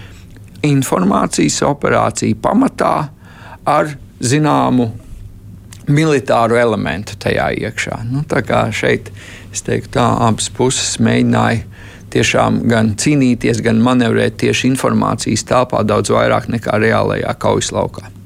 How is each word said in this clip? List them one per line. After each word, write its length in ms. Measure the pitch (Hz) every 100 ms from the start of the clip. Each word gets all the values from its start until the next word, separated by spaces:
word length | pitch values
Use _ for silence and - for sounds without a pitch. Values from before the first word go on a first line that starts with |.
| - - - - - -
informācijas 1000 | 151 139 131 - 190 202 - - 156 -
operācija 760 | 143 143 - 117 110 - 110 104
pamatā 560 | - 202 269 - - 151 151 - - - - -
ar 320 | - 151 151 135 - -
zināmu 720 | 123 147 151 139 127 127 117 - - - - - - - - -
militāru 720 | - 147 160 143 - 117 117 117
elementu 580 | 120 104 95 82 - 98
tajā 320 | 104 104 -
iekšā. 500 | - 107 - - -
Nu, 200 | 113 135 151
tā 160 | -
kā 220 | - 117 113
šeit, 440 | 107 127 117 - - - - -
es 160 | -
teiktu 320 | - 113 113 131
tā, 120 | 120 113
abas 340 | 117 104 -
puses 480 | - 127 - - -
mēģināja 640 | 113 120 123 117 113 113 - - - - -
tiešām 560 | - 110 117 113 110
gan 300 | 117 117 110
cīnīties, 680 | 101 151 147 127 117 120 113
gan 200 | 110 110
manevrēt 560 | 120 127 113 113 113 110
tieši 300 | 117 113 123
informācijas 720 | 135 123 110 104 110 120 113
telpā 400 | - 123 127 117
daudz 260 | 107 107 104
vairāk 380 | 113 117 110 -
nekā 300 | 117 - 107
reālajā 560 | 110 107 101 104 -
kaujas 360 | - 107 104 -
laukā. 380 | 101 92 - - -